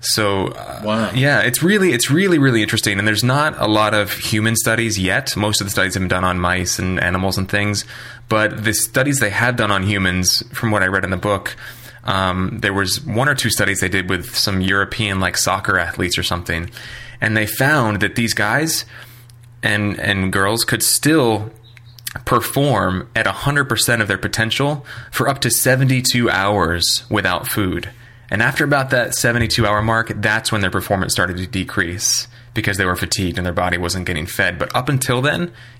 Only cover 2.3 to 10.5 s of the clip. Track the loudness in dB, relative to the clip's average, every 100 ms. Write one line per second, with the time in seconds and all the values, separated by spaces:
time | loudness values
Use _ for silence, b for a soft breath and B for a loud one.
2.3 | 4 4 4 2 0 0 2 2 2 2
3.3 | 2 0 0 2 2 4 2 0 -4 -2
4.3 | 0 2 2 0 0 0 0 0 0 -2
5.3 | -2 0 0 -2 0 0 0 0 0 0
6.3 | 0 0 0 -2 -2 -2 0 0 0 0
7.3 | -2 -2 0 0 -2 B B B B -2
8.3 | 2 2 0 -2 -2 0 0 0 0 0
9.3 | 2 0 2 0 0 0 2 2 2 0
10.3 | 0 -4